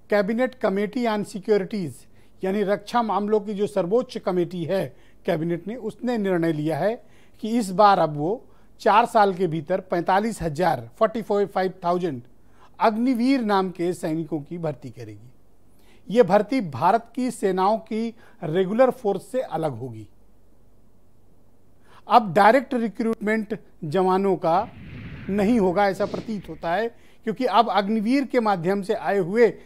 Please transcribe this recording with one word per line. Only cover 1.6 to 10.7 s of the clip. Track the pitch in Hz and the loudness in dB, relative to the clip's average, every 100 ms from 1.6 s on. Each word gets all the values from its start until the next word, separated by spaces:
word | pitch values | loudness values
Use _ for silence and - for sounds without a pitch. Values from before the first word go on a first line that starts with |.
| 190 214 156 - - - - - | 0 -6 -6 -10 -20 -20 -20 -8
यानी | 185 202 | -4 -2
रक्षा | 190 202 - 240 | 0 -2 -2 -2
मामलों | 220 190 208 214 | 0 -2 0 0
की | 196 | 0
जो | 196 202 | -4 -2
सर्वोच्च | 196 170 233 - 208 | -2 0 0 -2 -6
कमेटी | - 180 165 180 | -2 -2 -2 -4
है | 156 190 139 - - - - | -4 -2 -4 -10 -20 -10 -4
कैबिनेट | 165 170 170 190 | -2 -2 -4 -6
ने, | 247 | -8
उसने | 214 - 247 240 | -10 -6 -4 -2
निर्णय | 196 175 165 | 0 0 0
लिया | 151 151 147 | 0 -2 0
है | 196 247 - - - - | -2 -2 -10 -20 -20 -10
कि | 214 233 | -4 -2
इस | 196 | 0
बार | 180 208 190 | 4 6 6
अब | 160 147 | 2 0
वो | 156 240 - - - - | -4 -4 -10 -20 -20 -2
चार | 220 202 233 | 4 4 4
साल | 233 208 | 4 4
के | 180 185 | 2 -2
भीतर | 160 147 190 | -2 -2 -4
पैंतालीस | 185 175 170 190 226 202 | -2 -2 2 2 0 -4
हजार, | 165 143 180 | -6 0 0